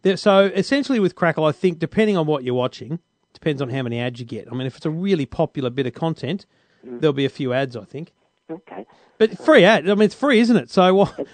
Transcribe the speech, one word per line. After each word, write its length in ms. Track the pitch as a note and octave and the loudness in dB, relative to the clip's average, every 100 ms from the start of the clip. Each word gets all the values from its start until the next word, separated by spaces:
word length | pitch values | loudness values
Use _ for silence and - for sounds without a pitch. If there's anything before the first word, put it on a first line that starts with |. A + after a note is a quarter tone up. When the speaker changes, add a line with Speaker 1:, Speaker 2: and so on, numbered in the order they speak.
Speaker 1:
there, 160 | F#3+ F#3 | -2 0
so 340 | G#3+ G3 G3 | 4 4 4
essentially 460 | F#3+ E3+ C#4 C#4 B3+ | 0 0 -2 0 0
with 140 | F#3 | 0
Crackle, 320 | - E3+ D3+ D#3 | 0 -2 2 0
I 60 | |
think 260 | C#3+ F#3+ D#3+ | 2 -2 -2
depending 400 | D#3+ - G#3+ F#3+ | -4 0 0 2
on 80 | D3+ | 0
what 180 | D3+ | -2
you're 100 | B2+ | -2
watching, 440 | B2 B2 - A2 E3 _ _ _ | -2 -2 -6 -12 -12 _ _ _
depends 300 | - D#3+ C#3 | -8 -6 -4
on 80 | C3+ | -4
how 120 | C3+ | -4
many 160 | B2 A#2 | -4 -4
ads 220 | B2 A#2+ | -6 -8
you 60 | A#2+ | -12
get. 200 | A2 - | -12 -10
I 20 | |
mean, 120 | B2 C3 | -8 -8
if 100 | - | -6
it's 80 | E3 | -8
a 40 | |
really 340 | D#3+ G3 F3+ | -4 -2 -2
popular 460 | C3+ - D#3 - B2+ | -2 -2 -4 -2 -6
bit 160 | B2+ B2+ | -4 -6
of 80 | |
content, 500 | - E3 D#3 B2+ F#3 _ _ _ _ B2 | -4 -6 -4 -6 -8 _ _ _ _ -16
Speaker 2:
Mm. 140 | A#2+ | -2
Speaker 1:
there'll 120 | D3+ | -2
be 120 | C#3 | 0
a 40 | C3+ | -4
few 220 | - C3 | -4 -4
ads, 240 | B2+ C3+ A#2+ | -2 -4 -8
I 60 | |
think. 280 | G2 C3+ E3+ _ _ _ _ | -14 -16 -16 _ _ _ _
Speaker 2:
Okay. 380 | E3 _ - A3+ _ _ _ | -16 _ -18 -18 _ _ _
Speaker 1:
But 180 | A3+ - | -2 0
free 280 | - D4+ | 4 6
ad, 260 | F3+ G#3+ D#3+ | 8 4 2
I 40 | |
mean, 80 | G#3 | 0
it's 120 | G#3+ | 0
free, 240 | - C#4+ A3+ | 0 2 2
isn't 180 | A#3 A3+ | 4 2
it? 140 | - | 2
So, 240 | - F3+ | 2 4
what, 180 | F#3+ G3 - | 4 0 -2
Speaker 2:
It's 100 | C3+ | -14